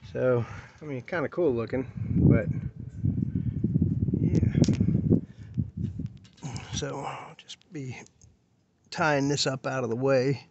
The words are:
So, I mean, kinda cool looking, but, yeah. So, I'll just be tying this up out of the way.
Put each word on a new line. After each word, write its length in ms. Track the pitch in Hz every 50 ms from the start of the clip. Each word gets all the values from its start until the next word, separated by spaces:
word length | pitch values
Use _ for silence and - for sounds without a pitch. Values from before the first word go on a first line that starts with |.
| - - -
So, 320 | 127 127 127 127 120 113 - - - - - - -
I 40 | 160
mean, 160 | 151 139 127
kinda 260 | 117 - 185 170 143 120
cool 240 | - - 175 151
looking, 340 | 123 117 113 107 - 127 131 - - - - -
but, 400 | - - - - - - - - - - - - - - - - - - - - - - - - - - - - - - - - - - - - - - - - - -
yeah. 360 | - - - - - - - - - - - - - - - - - - - - - - - - - - - - - - - - - - - - - - - - - - _ - - 143 120 - - -
So, 280 | - - 151 139 139 139
I'll 340 | 143 147 - - - - 160
just 220 | - - - - _ _ _
be 280 | 185 151 135 127 110 - - - _ _ - - _ _ _ _ _ _ _ _ _ _ _ _
tying 400 | - - 175 156 147 139 139 139
this 180 | 147 135 -
up 200 | 147 131 135 -
out 180 | 139 131 135 127
of 60 | 113
the 60 | 113
way. 520 | 120 131 135 135 127 123 139 139 - - _